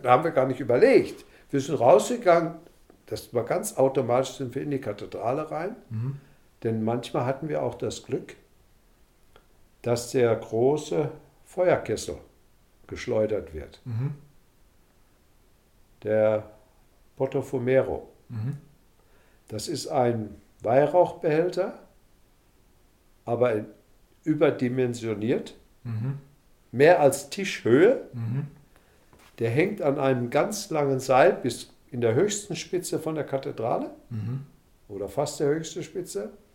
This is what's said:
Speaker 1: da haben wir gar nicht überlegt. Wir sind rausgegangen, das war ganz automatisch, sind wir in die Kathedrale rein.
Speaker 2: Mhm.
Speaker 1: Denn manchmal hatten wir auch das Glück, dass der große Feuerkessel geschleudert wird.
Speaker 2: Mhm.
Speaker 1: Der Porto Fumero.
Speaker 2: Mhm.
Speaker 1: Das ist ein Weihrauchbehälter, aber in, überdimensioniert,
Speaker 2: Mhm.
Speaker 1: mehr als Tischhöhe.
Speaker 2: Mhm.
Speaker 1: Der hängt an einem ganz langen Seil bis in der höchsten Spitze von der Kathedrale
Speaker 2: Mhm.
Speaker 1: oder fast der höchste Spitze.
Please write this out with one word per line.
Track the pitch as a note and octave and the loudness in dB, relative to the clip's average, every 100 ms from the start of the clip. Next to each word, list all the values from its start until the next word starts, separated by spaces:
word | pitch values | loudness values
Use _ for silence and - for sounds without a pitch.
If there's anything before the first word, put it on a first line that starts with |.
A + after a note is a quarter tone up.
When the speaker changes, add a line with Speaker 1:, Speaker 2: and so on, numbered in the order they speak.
Speaker 1:
da | B2 | 6
haben | B2+ | 4
wir | E3 | 4
gar | C#3 C3+ | 0 0
nicht | B2+ | -2
überlegt. | A#2+ B2 A#3+ G#3+ - - - - - | 2 6 8 6 4 -10 -20 -20 -6
Wir | C#3+ | -4
sind | C3+ C3 | -2 4
rausgegangen, | A#2+ F#3+ G#3+ A#3+ F#3 E3+ D#3+ - - _ _ - - | 8 8 6 0 4 4 2 -6 -20 _ _ -20 -12
das | G#2+ - | -12 -4
war | A#2+ | -4
ganz | A2 F3 G#3+ - | -2 -4 -4 0
automatisch, | C3+ C#3+ A#2+ B2 C3+ - | 2 2 0 0 0 -8
sind | B2+ | -8
wir | C3+ | -6
in | D3+ | -6
die | C3+ | -6
Kathedrale | A2 G2+ F#2+ F#2 A2 C#3+ D3+ | -6 -10 -10 -6 -4 -4 -6
rein. | D3 F3+ - - | -8 -8 -10 -12
Speaker 2:
Mhm. | A2 B2+ C#3 - _ _ _ | -8 -6 -8 -18 _ _ _
Speaker 1:
Denn | A#2 A2 | -4 -2
manchmal | A2 A#2+ - D#3 B2 | -2 -2 -4 -4 -2
hatten | C3+ D#3 | -4 -4
wir | D3+ | -4
auch | B2+ | -4
das | - A#2 - | -4 -8 -8
Glück, | - - - - _ _ _ _ _ _ _ _ _ - _ _ _ _ | -6 -8 -8 -20 _ _ _ _ _ _ _ _ _ -20 _ _ _ _
dass | A#2+ A#2+ - | -2 -2 0
der | C3+ A#2 A2 | 2 2 2
große | - A2+ B2+ D3+ - E3+ C#3+ - - _ | -2 0 2 0 -2 -2 -4 -8 -20 _
Feuerkessel | - - F3+ C#3 - G#2+ - - - _ _ _ _ _ - | -12 0 2 2 0 -6 -6 -10 -14 _ _ _ _ _ -14
geschleudert | F#2+ - A2+ G#2+ G#2 F2+ | -10 -2 0 0 -2 -6
wird. | D#2 C2+ - | -14 -14 -16
Speaker 2:
Mhm. | B2+ A2+ C#3+ C#3+ - - _ _ _ _ _ _ _ _ _ _ _ _ _ _ _ _ | -8 -4 -4 -6 -18 -20 _ _ _ _ _ _ _ _ _ _ _ _ _ _ _ _
Speaker 1:
Der | G#2+ G#2+ G#2+ G#2+ G#2+ - _ _ _ _ _ - | 0 4 4 2 -4 -20 _ _ _ _ _ -6
Porto | C3+ C#3+ | -4 -4
Fumero. | A#2 C3 A#2+ C3 F#2+ D2 - _ _ | -4 -4 2 2 2 -6 -10 _ _
Speaker 2:
Mhm. | A#2 A#2 D3 - _ _ _ _ _ _ _ _ | -8 -8 -8 -16 _ _ _ _ _ _ _ _
Speaker 1:
Das | G#2+ - | -10 -8
ist | C3 - | -8 -4
ein | D3 A#2+ A2+ G#2 - _ _ | 0 0 0 -6 -14 _ _
Weihrauchbehälter, | G#2+ C3 D3 F3 F3 - E3+ D3+ F3+ F3+ G3+ - - _ _ _ _ _ _ _ _ _ _ _ _ _ - | 2 4 4 4 2 0 0 2 0 -2 -6 -8 -20 _ _ _ _ _ _ _ _ _ _ _ _ _ -6
aber | A#2 B2 | 2 2
in, | G#2+ G#2+ - _ _ _ _ | 2 -4 -16 _ _ _ _
überdimensioniert, | D#3+ D#3 D#3 - B2 B2+ B2 A2+ A2+ G#2 A2 F#3+ - - _ _ | -4 2 2 2 -2 0 -2 -2 -4 -2 0 -2 -4 -18 _ _
Speaker 2:
Mhm. | A#2+ A2 B2+ C#3+ - _ _ _ _ | -10 -6 -6 -8 -14 _ _ _ _
Speaker 1:
mehr | A#2 D3+ F3 | 4 6 8
als | C#3+ C3+ - | 6 2 -8
Tischhöhe. | - F#3+ - G#2+ B2+ G3+ B3+ - | -8 -6 -4 4 8 8 4 -4
Speaker 2:
Mhm. | A#2+ A2+ C3 D3 - _ _ _ _ _ - - - | -10 -6 -6 -6 -14 _ _ _ _ _ -20 -20 -4
Speaker 1:
Der | A2+ | -2
hängt | B2 F#3+ G#3 | 0 0 0
an | D3+ C#3+ | -2 0
einem | C3+ B2+ A#2+ | 0 0 0
ganz | C#3+ F#3+ G#3+ - | 0 -2 -6 -4
langen | D#3 C#3 C3 | -2 0 -2
Seil | B2+ C3 E3+ | 2 6 6
bis | G#3 B2+ - - _ _ | 4 -6 -6 -14 _ _
in | B2 | -2
der | A#2 | 2
höchsten | A2+ G#3 - - E3 | 2 0 -2 -8 -10
Spitze | - F3+ - D#3 | -6 -6 -4 -6
von | D#3 | -4
der | D#3 | -6
Kathedrale | C#3 C3+ C#3 - A2+ - D4+ - - | -4 -6 -6 -6 -4 -4 -6 -12 -12
Speaker 2:
Mhm. | A2+ A2 C3+ - _ _ _ - | -10 -6 -8 -10 _ _ _ -16
Speaker 1:
oder | G2+ G2 | -10 -6
fast | - D3 - | -4 -4 -2
der | C#3+ | -2
höchste | D#3 D#3+ F#3 | 0 -4 -12
Spitze. | - F#3 E3+ G3 A3 - _ | -10 -10 -8 -10 -10 -14 _